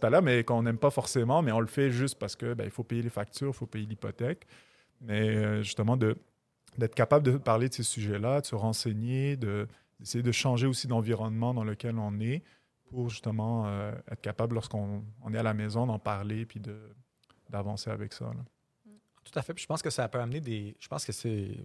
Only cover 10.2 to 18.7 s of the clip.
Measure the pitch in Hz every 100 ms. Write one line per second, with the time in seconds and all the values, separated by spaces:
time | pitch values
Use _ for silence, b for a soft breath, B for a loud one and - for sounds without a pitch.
10.2 | 123 113 135 120 135 127 123 117 110 110
11.2 | 110 110 120 123 107 107 120 113 104 104
12.2 | 113 151 b b b _ _ 127 120 107
13.2 | 113 110 110 117 104 101 104 110 - 107
14.2 | - 107 117 113 - 110 101 101 107 120
15.2 | 113 110 113 107 107 110 123 107 107 101
16.2 | 104 110 113 113 104 104 107 - _ _
17.2 | _ _ - 104 101 104 113 107 107 -
18.2 | 117 120 123 _ _